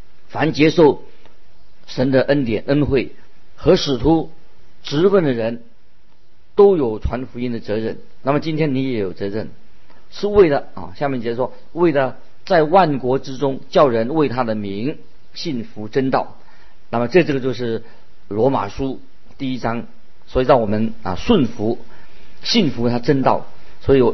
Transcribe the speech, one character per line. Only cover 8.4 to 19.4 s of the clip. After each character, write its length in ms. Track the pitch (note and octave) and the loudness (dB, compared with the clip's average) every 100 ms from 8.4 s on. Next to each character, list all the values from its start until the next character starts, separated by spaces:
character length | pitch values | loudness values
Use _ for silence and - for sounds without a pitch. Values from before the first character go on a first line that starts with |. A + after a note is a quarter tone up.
| D3+ D#3 | 0 0
天 180 | D#3+ C3 | 0 0
你 160 | C3+ | 0
也 80 | A#2 | -2
有 140 | F#2+ | -2
责 140 | F2+ G2 | -4 -4
任， 220 | G#2 F#2 - - - - - - | -4 -6 -8 -10 -10 -10 -10 -10
是 160 | - G#3 | -4 0
为 200 | G#3 F3 | 6 6
了， 180 | C#3 - - | 4 -2 -8
啊， 180 | F2+ G2 | -8 -4
下 140 | C#3+ | -2
面 120 | C3 | -2
节 140 | A2+ A#2 | -2 -2
说， 180 | B2 - - | -4 -6 -8
为 180 | D#3 F3 | 2 2
了 260 | D3 C3 - - - - | 4 0 -2 -10 -8 2
在 180 | F3+ | 4
万 360 | D#3 F#3 E3+ C#3 | 6 6 4 2
国 180 | B2 C3+ | 0 0
之 180 | C3+ C3 | -2 -2
中 220 | C#3 C3 - | -2 -2 0
叫 180 | F#3+ D3 | 4 6
人 260 | A2+ A2+ | 4 0
为 160 | D#3 C#3+ | 2 2
他 140 | A#2+ | 2
的 120 | A#2+ A2 | 0 -2
名 440 | G#2 G2 B2 D#3+ - - - | -2 -4 -4 -4 -8 -10 -10
信 300 | - F3 B2+ | -8 -6 -6
服 240 | G#2+ - G#2+ | -6 -8 -2
真 240 | C3+ C3+ | 0 2
道。 260 | B2+ - - - - - - - | 2 0 -8 -10 -10 -10 -10 -4
那 100 | A#2 | 0
么 80 | A#2+ | 4
这， 160 | F3+ | 4
这 100 | D3 | 4
个 60 | C3+ | 2
就 140 | C3 | -2
是 300 | A#2+ B2 A2 G#2+ - - - - | -2 -2 -4 -6 -10 -10 -8 -6
罗 220 | G2+ B2 | 2 2
马 200 | C3 G2 | 2 -2
书 320 | - C3+ B2+ - - - | -4 -4 -6 -8 -10 -10
第 160 | - | -6